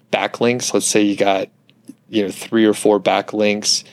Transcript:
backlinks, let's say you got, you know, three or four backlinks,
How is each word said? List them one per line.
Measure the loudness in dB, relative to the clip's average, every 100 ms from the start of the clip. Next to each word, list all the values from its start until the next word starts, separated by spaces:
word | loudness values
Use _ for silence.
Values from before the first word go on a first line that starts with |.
| -6
backlinks, | -4 -2 0 0 0 -2
let's | -2 0
say | 0
you | 0 0
got, | 0 0 -4 _ _ _ -20 -20 _
you | -4
know, | -4
three | -6 -4 2
or | 4
four | 4 2 2
backlinks, | 2 0 -2 -2 0 0 -2 -4 -4